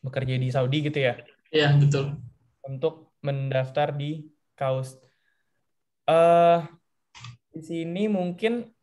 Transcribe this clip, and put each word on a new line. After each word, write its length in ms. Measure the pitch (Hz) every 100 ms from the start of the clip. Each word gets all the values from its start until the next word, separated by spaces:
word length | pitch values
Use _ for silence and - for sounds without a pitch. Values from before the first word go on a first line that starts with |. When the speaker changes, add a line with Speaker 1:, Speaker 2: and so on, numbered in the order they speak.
Speaker 1:
bekerja 340 | 135 131 127 131
di 120 | 127
Saudi 260 | 131 127 147
gitu 140 | 147 151
ya? 160 | 131 - - _ _
Speaker 2:
Iya, 280 | 156 147 143
betul. 400 | 143 139 143 - - _ _ _
Speaker 1:
Untuk 520 | 135 135 160 160 _ _
mendaftar 720 | 143 139 135 131 131 151 147 143
di 280 | 143 156 151 _ _ _
kaus. 400 | 135 131 131 - _ _ _ _ _ _ _ _ _ _ -
Eh, 520 | 160 170 170 170 170 160 - _ _ _ - 120 - _
di 80 | 160
sini 440 | 156 170 165 175 214
mungkin 560 | 196 180 175 220 240 226 _